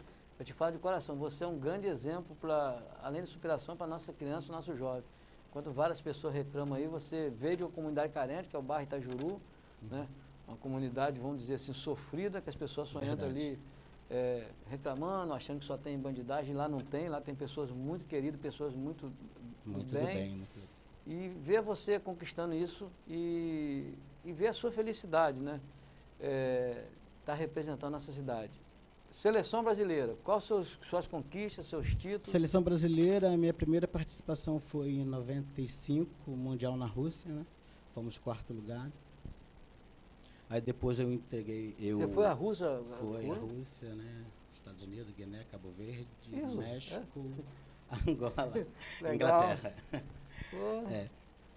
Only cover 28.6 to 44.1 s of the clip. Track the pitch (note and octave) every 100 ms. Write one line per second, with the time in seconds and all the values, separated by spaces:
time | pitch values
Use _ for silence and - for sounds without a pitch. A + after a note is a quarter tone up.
28.6 | - - - - - - G3+ A3 G#3+ A3+
29.6 | A3+ G#3 G3+ D#3 A#2+ A2+ - G3+ F#3+ G#3
30.6 | D#3+ - - F3 F3 D#3+ C#3+ F#3 G#3 F#3+
31.6 | D#3 D#3 - - F3+ G3+ - F3+ D#3+ F#3+
32.6 | F3 E3+ E3 D#3+ F3 G3+ F#3+ F3 E3+ E3
33.6 | D#3 E3 E3+ E3 D#3 - - D3+ - D#3
34.6 | C#3+ D3 C#3+ C#3 C3+ C3 A#2+ C#3 C#3 -
35.6 | B2 - - D3 E3+ - - B2+ C3 B2
36.6 | B2+ B2+ A#2+ A2 D#3 - F3 D3+ E3+ -
37.6 | - - - - A2+ - - A2+ - A2+
38.6 | G#2+ A#2 C3+ - - - - - - -
39.6 | - - - - - - - - - A#2
40.6 | B2 B2 B2 A#2+ B2 B2 A#2+ A#2 G#2+ A2
41.6 | A2 G#2 G#2 G#2 G2+ G2 G#3 B2+ G3 F#3+
42.6 | E3+ B2+ A#2+ B2 A2 A2+ A2+ G3 A2+ B2
43.6 | C3 - A#2 G#2+ A#2